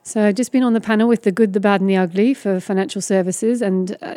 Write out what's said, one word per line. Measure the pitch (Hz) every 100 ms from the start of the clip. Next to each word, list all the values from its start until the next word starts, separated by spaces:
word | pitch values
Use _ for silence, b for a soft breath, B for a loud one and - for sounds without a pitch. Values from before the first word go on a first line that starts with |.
So | - 220
I've | 208 202
just | 240
been | 254
on | 254
the | 226
panel | - 214 233
with | 233
the | 208
good, | 185 220
the | 202
bad | 202 196
and | 196
the | 190
ugly | 180 185 233
for | 269 202 185
financial | - 190 190 202
services. | - 190 180 - 220 240
And, | 202 185 185 -
uh, | -